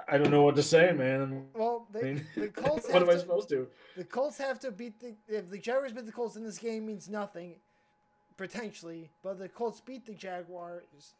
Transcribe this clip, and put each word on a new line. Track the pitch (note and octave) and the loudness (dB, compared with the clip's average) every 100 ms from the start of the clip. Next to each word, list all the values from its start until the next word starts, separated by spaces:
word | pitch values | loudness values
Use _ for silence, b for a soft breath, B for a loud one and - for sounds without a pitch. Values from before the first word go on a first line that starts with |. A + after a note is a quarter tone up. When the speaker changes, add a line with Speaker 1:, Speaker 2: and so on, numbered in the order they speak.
| - | 0
Speaker 1:
I, | C#3+ | 4
I | |
don't | D3 | 6
know | D3 | 8
what | C#3+ C#3+ | 8 8
to | |
say, | D3 D#3+ F3+ | 6 8 8
man. | D3 C3 C3+ C3+ C3+ C3+ | 6 2 0 -2 -6 -8
Speaker 2:
Well, | A3+ A3+ A#3 A3+ | -2 -2 -2 -6
they, | G#3 | -6
Speaker 1:
I | |
mean, | C3+ C#3 - G#3+ | -4 -6 -8 -6
Speaker 2:
the | G#3 | -8
Colts | - C4+ D4+ - | -2 0 0 2
Speaker 1:
<laughs> | |
what | F3+ | 4
Speaker 2:
have | |
Speaker 1:
am | F3 | 6
I | |
Speaker 2:
to, | F3 | 4
Speaker 1:
supposed | F3 F3 - | 2 -2 0
to? | C#3 B2 B B F#3 | -2 -2 B B -14
Speaker 2:
the | |
Colts | F3 A#3+ C#4+ A#3+ | -8 -4 -4 -4
have | C4+ A#3 | -6 -6
to | C4 | -8
beat | F#3+ A#3+ G#3 | -10 -12 -14
the, | A#3+ G#3+ - | -18 -18 -8
if | G#3+ F3 | -8 -8
the | G3 | -10
Jaguars | A#3 C4 C#4 | -2 -2 -2
beat | A3+ A3 | -8 -10
the | |
Colts | A#3 A#3 G3+ | -8 -8 -8
in | |
this | A3+ - | -12 -8
game | A3+ A3 A3 | -8 -6 -6
means | G3+ D#3+ | -10 -8
nothing, | G#3 G3+ E3+ F3 E3+ _ _ _ _ _ _ _ - | -8 -8 -10 -16 -18 _ _ _ _ _ _ _ -14
potentially, | F#3+ G3 G#3+ G#3 E3+ E3 D#3+ _ | -12 -10 -12 -12 -14 -14 -18 _
but | F#3+ F#3+ | -12 -10
the | F#3 | -12
Colts | - A#3 G#3+ | -8 -8 -8
beat | - C4 - | -14 -18 -16
the | |
Jaguars, | F#3 F#3+ F3+ E3+ F3+ E3+ F3 - D3 - | -16 -12 -12 -12 -14 -14 -14 -18 _ -20